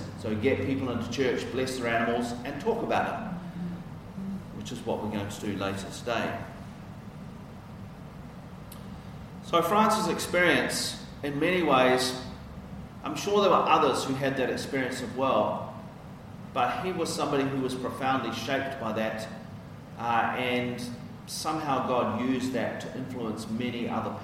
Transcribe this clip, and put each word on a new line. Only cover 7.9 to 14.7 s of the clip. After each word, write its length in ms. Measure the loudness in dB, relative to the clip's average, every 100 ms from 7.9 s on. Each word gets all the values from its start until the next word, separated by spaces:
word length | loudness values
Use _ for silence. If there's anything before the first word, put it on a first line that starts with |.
| -12 -14 -14 -14 -14 -14 -14 -14 -12 -12 -12 -12 -12 -12 -12
So 160 | 0 2
Francis' 460 | 4 6 6 6 2
experience, 960 | 0 2 4 6 6 4 0 -2 -4 -10 -6
in 160 | -4 2
many 220 | 2 4
ways, 520 | 6 8 8 6 4 -2 -6 -10 -12 -12 -12 -12 -12 -8
I'm 140 | -6 -4
sure 240 | 4 6
there 100 | 8
were 60 | 8
others 480 | 8 6 6 4
who 100 | 2
had 220 | 2 2 2
that 120 | 2
experience 540 | 0 0